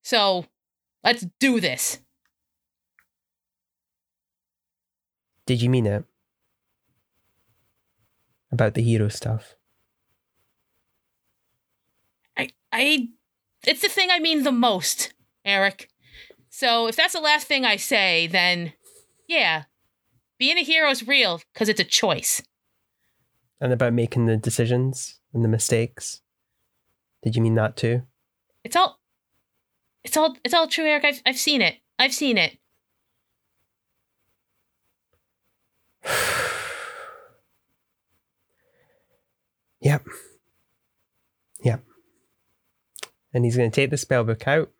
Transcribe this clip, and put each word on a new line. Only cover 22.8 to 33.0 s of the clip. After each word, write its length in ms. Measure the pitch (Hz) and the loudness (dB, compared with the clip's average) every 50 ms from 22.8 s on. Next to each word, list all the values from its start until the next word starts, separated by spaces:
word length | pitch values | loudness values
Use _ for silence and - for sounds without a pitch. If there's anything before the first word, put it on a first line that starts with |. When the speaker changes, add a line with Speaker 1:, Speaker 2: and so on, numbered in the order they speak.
| _ _ _ _ _ _ _ _ _ _ _ _ _ _ _ _ | _ _ _ _ _ _ _ _ _ _ _ _ _ _ _ _
Speaker 2:
And 120 | 143 127 | -2 0
about 200 | 123 117 127 120 120 | 0 2 2 2 2
making 320 | 120 117 113 - 120 117 | 0 0 0 0 0 2
the 100 | 113 113 | 2 2
decisions 840 | 110 - 117 - - 120 117 123 123 127 131 135 - - - - _ _ _ | 0 0 -2 -2 0 0 0 0 0 0 -2 -4 -6 -12 -12 -16 _ _ _
and 120 | - 120 117 | -2 0 0
the 40 | 110 | 2
mistakes? 720 | 110 107 - - 123 113 117 120 _ - - - - - _ _ _ _ _ _ _ _ _ _ _ _ _ _ _ _ _ _ _ _ | 2 0 0 0 0 0 0 -4 _ -12 -14 -14 -14 -14 _ _ _ _ _ _ _ _ _ _ _ _ _ _ _ _ _ _ _ _
Did 140 | - 113 113 | -6 -4 0
you 60 | 120 | 0
mean 120 | 113 113 113 | 0 2 2
that 220 | 113 107 - - | 2 0 0 -2
too? 260 | - - 113 117 123 123 _ _ _ _ _ _ _ _ _ _ _ _ | -2 -2 -2 -2 -2 -4 _ _ _ _ _ _ _ _ _ _ _ _
Speaker 1:
It's 120 | 233 - | -2 2
all, 220 | 339 381 - - _ _ _ _ _ _ _ _ _ _ _ _ _ _ _ _ _ _ _ _ _ - | 2 2 2 0 _ _ _ _ _ _ _ _ _ _ _ _ _ _ _ _ _ _ _ _ _ -10
it's 120 | - - | -4 0
all, 200 | 311 311 320 254 - _ | 2 2 0 0 -4 _
it's 80 | - 330 | 2 2
all 120 | 339 330 311 | 2 2 2
true, 160 | - 320 320 | -2 -2 0
Eric. 200 | 302 302 294 294 | 0 2 2 2
I've, 180 | 285 277 - _ | 0 0 0 _
I've 140 | 254 262 254 | -2 -2 0
seen 240 | - 311 294 254 | -2 0 2 2
it. 140 | 196 160 - _ _ _ _ - | 2 0 -2 _ _ _ _ 0
I've 140 | 254 277 | 0 0
seen 240 | 262 - 294 269 226 | 0 -2 0 0 2
it. 220 | 196 165 - - _ _ _ _ _ _ _ _ _ | 2 0 0 -4 _ _ _ _ _ _ _ _ _